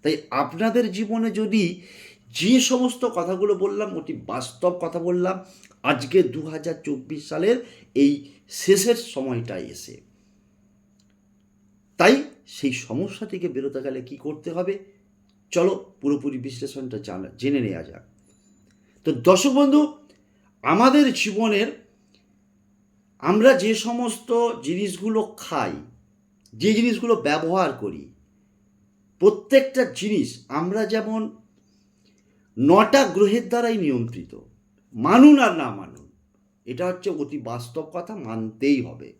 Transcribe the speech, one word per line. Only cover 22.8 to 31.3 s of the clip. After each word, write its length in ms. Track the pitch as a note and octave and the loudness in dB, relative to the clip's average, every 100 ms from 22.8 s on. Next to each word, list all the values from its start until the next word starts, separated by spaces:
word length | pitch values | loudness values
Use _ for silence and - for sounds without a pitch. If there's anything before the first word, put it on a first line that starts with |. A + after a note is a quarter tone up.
| _ _ _ _ | _ _ _ _
আমরা 280 | D3+ G#3 A#3+ C4 | 0 6 6 6
যে 140 | - A3 | 2 -2
সমস্ত 520 | A3+ A#3+ A#3+ G#3+ - A#3 A#3 A#3 | -2 -4 -4 -6 -2 0 0 -2
জিনিসগুলো 560 | C3+ F3+ G3+ F3 G#3 A3 G#3+ - | -6 -4 -4 -4 -2 -2 -2 -8
খাই, 360 | - D#3 G2+ D2 - - _ _ _ _ _ | -8 -4 -4 -6 -14 -20 _ _ _ _ _
যে 160 | A2+ F#3 | -2 0
জিনিসগুলো 400 | A3 A#3+ A3 A#3 A3+ | 2 2 0 0 0
ব্যবহার 500 | C#3+ D3+ E3 F#3 E3 B2 | 2 -2 0 0 0 -4
করি, 260 | G#2 D2+ C#2+ _ _ _ _ _ _ _ _ _ _ _ | -10 -10 -16 _ _ _ _ _ _ _ _ _ _ _
প্রত্যেকটা 640 | F#3+ G#3 - C4+ C4+ B3+ B3 | 4 4 4 4 4 -2 -2
জিনিস 360 | - G#3 G3+ - - - | -2 -2 -2 -2 -6 -8
আমরা 320 | C#3+ F3 G#3 G#3 | -4 -2 -2 -2
যেমন 360 | A3 G#3+ A3 G#3+ | -2 -4 -6 -6